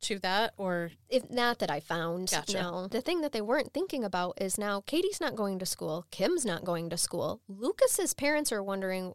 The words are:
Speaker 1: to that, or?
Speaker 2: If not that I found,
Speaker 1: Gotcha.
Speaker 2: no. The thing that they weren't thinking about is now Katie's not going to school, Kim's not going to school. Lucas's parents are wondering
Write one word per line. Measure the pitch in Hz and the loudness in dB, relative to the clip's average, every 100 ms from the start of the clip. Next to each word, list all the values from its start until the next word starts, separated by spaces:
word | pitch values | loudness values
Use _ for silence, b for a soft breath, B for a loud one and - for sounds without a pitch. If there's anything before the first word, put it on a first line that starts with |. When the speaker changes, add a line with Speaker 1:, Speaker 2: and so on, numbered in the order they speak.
Speaker 1:
to | - 196 | -4 -2
that, | 185 190 226 - | 2 4 2 0
or? | 190 175 170 - - | 0 0 -2 -8 0
Speaker 2:
If | 254 - | 0 2
not | 240 240 240 | 2 2 2
that | 185 | 0
I | 147 | 0
found, | - 165 165 175 185 | -2 -2 0 -2 0
Speaker 1:
Gotcha. | 175 - 190 | 0 0 -2
Speaker 2:
no. | 180 175 185 | -2 -4 -4
The | - | -2
thing | 262 349 | 0 0
that | 294 | 0
they | 233 | -2
weren't | 208 277 - | 0 2 0
thinking | - 381 294 | -2 -2 -2
about | 208 185 180 - | 0 0 -2 -2
is | 196 190 | -2 -2
now | 208 202 | 0 -2
Katie's | - 311 381 403 | 0 0 0 0
not | 311 226 | -2 0
going | 202 190 | -2 0
to | 185 | -2
school, | - 170 156 180 | -4 -4 -4 -6
Kim's | - 220 349 240 | 0 2 2 0
not | 170 - | 0 0
going | 170 170 | -2 -2
to | 170 | -2
school. | - 170 143 214 - | 0 0 -2 -4 -10
Lucas's | 196 247 415 523 - 359 | -6 -4 4 4 4 0
parents | - 285 302 302 | 0 2 2 2
are | 220 | -2
wondering | 196 196 190 185 185 | -2 -2 -2 -2 -4